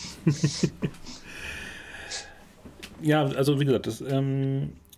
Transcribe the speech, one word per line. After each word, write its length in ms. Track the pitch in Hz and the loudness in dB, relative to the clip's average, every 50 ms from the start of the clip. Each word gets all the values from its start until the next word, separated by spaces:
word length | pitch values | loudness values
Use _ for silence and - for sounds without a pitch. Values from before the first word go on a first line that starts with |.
| - - - - - | -12 -12 -6 0 2
<laughs> 380 | 160 143 - - 143 - - - - - - 147 139 - - - - - - - - - - - - - - - - - - - - - - - - - - - - - - - - - - - - - - - - - - | 2 2 4 2 0 2 2 -2 -2 -2 -2 -6 -6 -6 -8 -14 -14 -14 -16 -16 -16 -14 -12 -10 -10 -10 -10 -10 -12 -14 -14 -16 -16 -14 -14 -12 -10 -10 -10 -10 -12 -16 -20 -20 -20 -20 -20 -20 -20 -18 -16 -18 -16 -8 -2
Ja, 260 | 160 151 151 156 143 | 2 4 6 6 6
also 340 | 139 135 127 135 143 147 135 | 4 4 2 4 4 4 4
wie 60 | 143 | 6
gesagt, 200 | 135 123 104 - | 4 4 4 2
das, 160 | 123 107 - | -2 -4 -4
ähm, 680 | - 135 135 135 139 135 135 135 135 135 135 139 147 147 - - - - - | -2 0 2 2 2 2 2 2 2 0 0 0 -2 -4 -8 -12 -20 -20 -20